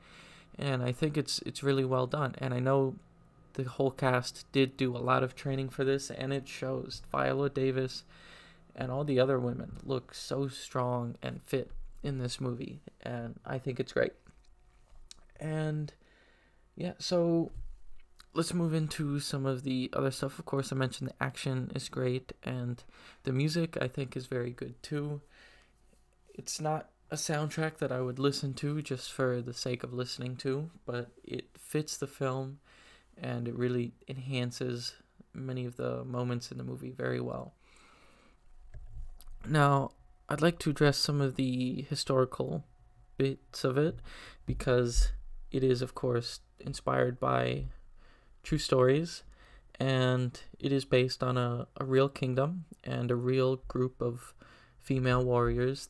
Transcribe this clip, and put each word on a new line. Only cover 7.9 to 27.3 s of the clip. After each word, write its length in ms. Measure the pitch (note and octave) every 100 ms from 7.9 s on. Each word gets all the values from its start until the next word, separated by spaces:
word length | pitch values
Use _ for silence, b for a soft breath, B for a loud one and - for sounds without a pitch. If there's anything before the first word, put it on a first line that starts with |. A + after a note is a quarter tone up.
| - - B B B B B B -
and 160 | B2+
all 100 | B2+
the 160 | D3 B2+
other 220 | C3 C3+
women 380 | B2 B2 - -
look 300 | - C3 B2
so 320 | - - C3 C#3
strong 680 | B2+ - C3 B2 B2 A#2+ A#2+
and 220 | C3 A#2+
fit 300 | - C3+ - - - -
in 140 | - C3+
this 220 | B2 -
movie, 420 | C3 A#2+ - C3 - -
and 400 | - A#2+ A#2 -
I 140 | - C3
think 220 | B2+ A#2+
it's 120 | C3
great. 200 | - - - - - - - - - - - - - - -
And, 520 | D#3 D#3 D#3 D3+ D3+ - b b b b b b b -
yeah, 160 | F3+ -
so 500 | - F3+ E3+ E3 E3 - - - - - - - -
let's 200 | - E3
move 180 | F3 E3+
into 480 | D#3+ D#3 - D3 C#3+
some 240 | C#3+ C#3+
of 180 | C3+ B2+
the 280 | C3+ B2+ B2+
other 180 | - C3+
stuff. 280 | C3 C#3 -
Of 80 | -
course, 260 | C3+ C3+
I 20 |
mentioned 360 | C3+ C3 - C3+
the 120 | -
action 480 | C3 B2+ - C3 B2+
is 160 | - -
great, 420 | - B2+ B2+ - -
and 400 | - B2+ B2 A#2+ - B B B
the 80 | -
music, 440 | C3 D3 E3 E3 -
I 100 | B2+
think, 280 | - C3 C3
is 80 |
very 280 | B2+ B2+ A#2+
good, 300 | B2 B2+ A#2+
too. 380 | - D3+ D3 D3 - B B B B B _ _ _ _ _
It's 260 | - - -
not 300 | D#3 D#3 - _ _
a 60 | D3+
soundtrack 600 | -